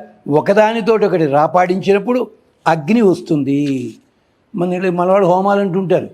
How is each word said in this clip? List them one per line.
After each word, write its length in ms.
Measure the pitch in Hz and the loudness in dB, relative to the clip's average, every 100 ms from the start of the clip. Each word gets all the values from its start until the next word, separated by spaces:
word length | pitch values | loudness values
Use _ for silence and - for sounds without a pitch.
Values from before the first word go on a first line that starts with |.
| - _ - | -12 _ -2
ఒకదానితోటి 800 | 147 - 202 214 226 202 220 208 | -2 2 2 2 2 0 0 2
ఒకటి 200 | 175 151 | 0 0
రాపాడించినప్పుడు 1000 | 139 160 170 180 185 160 202 196 247 220 _ _ _ - | 2 2 2 0 0 0 0 0 -4 -4 _ _ _ -2
అగ్ని 340 | 160 143 226 | -2 0 2
వస్తుంది. 920 | 208 165 - 156 135 139 143 135 120 110 _ _ _ _ _ - | 2 0 -2 -4 -2 -2 -2 -4 -6 -14 _ _ _ _ _ -6
మన, 340 | 180 180 190 | -4 -2 -2
మనవాడు 360 | 175 180 196 185 | -2 2 2 4
హోమాలు 340 | 180 196 202 | 2 2 0
అంటుంటారు, 500 | 196 175 185 160 104 | 0 -2 0 -2 -2